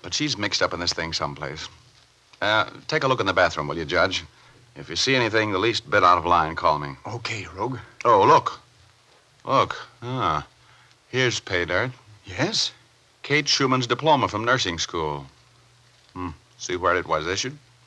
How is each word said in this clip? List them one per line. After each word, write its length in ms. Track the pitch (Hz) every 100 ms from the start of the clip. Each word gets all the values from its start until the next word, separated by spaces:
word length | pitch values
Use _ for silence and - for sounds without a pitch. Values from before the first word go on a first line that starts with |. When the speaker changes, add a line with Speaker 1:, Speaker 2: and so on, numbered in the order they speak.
Speaker 1:
But 100 | 87 -
she's 240 | 151 104
mixed 240 | 104 -
up 100 | 90
in 60 | 85
this 120 | 85
thing 220 | - 80
someplace. 560 | 80 76 71 73 76 - - _ _ _ _ _ _
Uh, 260 | 98 107 - - -
take 160 | 156
a 40 | 135
look 120 | 127
in 80 | 98
the 60 |
bathroom, 340 | 92 85 80 71
will 100 | 78
you, 80 | 78
Judge? 380 | 87 92 90 85 _ - - _ -
If 140 | 71
you 60 | 85
see 180 | -
anything 380 | 131 117 110 107
the 80 | 95
least 280 | 110 107 -
bit 160 | 104
out 140 | 92 87
of 80 | 82
line, 300 | 87 78 80
call 240 | 87 73
me. 160 | 73 67 -
Speaker 2:
Okay, 400 | 117 - 110 87 87
Rogue. 220 | 113 123 - -
Speaker 1:
Oh, 200 | 120 107 107
look. 340 | 160 - - _ _ _ _ _ _ _ _ -
Look. 320 | 131 95 - - _
Ah, 460 | 120 127 98 78 - _ _ - _ _ _
here's 300 | 123 127 -
pay 260 | - 92 85
dirt. 260 | 87 123 127 - - -
Speaker 2:
Yes? 460 | 92 165 220 - - _ _ _ _
Speaker 1:
Kate 260 | - 147 143
Schumann's 380 | - 139 131 123
diploma 420 | 123 147 147 101
from 160 | 107
nursing 360 | 113 127 101 82
school. 480 | - 85 78 73 69 _ _ _ _ _ _ _ _
Hmm. 160 | 90 87 80 _ _
See 180 | - 90
where 200 | 90 90
it 100 | 80
was 220 | 80 80
issued? 280 | 98 127 151 _ _